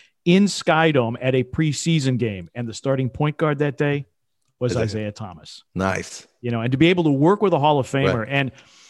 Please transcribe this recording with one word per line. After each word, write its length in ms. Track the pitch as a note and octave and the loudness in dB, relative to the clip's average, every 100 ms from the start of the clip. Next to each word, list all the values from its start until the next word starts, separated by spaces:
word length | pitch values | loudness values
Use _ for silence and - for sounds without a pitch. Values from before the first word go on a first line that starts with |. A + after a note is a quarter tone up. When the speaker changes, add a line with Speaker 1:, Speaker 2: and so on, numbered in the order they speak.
| _ _ - | _ _ 2
Speaker 1:
in 220 | F#3 G3+ | 4 2
Sky 420 | - - D#3 E3 | 0 2 4 4
Dome 260 | C#3+ A#2 B2 | 4 0 -2
at 120 | B2+ C3 | 0 0
a 80 | |
preseason 760 | B2+ - D#3 C3+ E3+ E3 C3+ B2 | 0 0 -2 0 0 0 2 0
game. 320 | A2+ G2 E2+ | -2 -6 -10
And 140 | B2 A#2+ | -10 -10
the 60 | |
starting 360 | G#2+ C3+ C3+ B2+ | -6 -4 -2 -2
point 280 | - D3+ D3 | -2 -4 -2
guard 220 | D#3 C#3+ | -2 0
that 180 | C#3+ B2+ | -2 -2
day 280 | D3 C#3+ C#3 _ _ _ _ - | -2 -2 -6 _ _ _ _ -6
was 140 | B2 | -2
Speaker 2:
Is 40 | - | -2
it? 40 | |
Speaker 1:
Isaiah 300 | A2+ G#2+ G#2+ | -2 -4 -8
Thomas. 500 | G#2+ G#2 E2+ - - _ | -10 -14 -16 -20 -20 _
Speaker 2:
Nice. 540 | F2+ F#2+ F#2+ F2+ - - _ | -4 -2 -2 -6 -14 -20 _
Speaker 1:
You 100 | A#2+ | -6
know, 80 | A#2 | -4
and 100 | A#2 | -2
to 40 | C3 | 2
be 100 | E3 | 4
able 180 | F#3 D#3 | 4 2
to 60 | |
work 300 | C#3 D#3 G#3 | 4 4 4
with 120 | G3+ | 2
a 60 | E3 | 2
Hall 200 | D3+ D3 | 2 2
of 80 | B2 | 0
Famer 320 | C#3 C#3 A2+ | 0 0 0
Speaker 2:
Right. 80 | A2 | -2
Speaker 1:
and, 220 | C#3 C3+ - - _ | -2 -2 -6 -20 _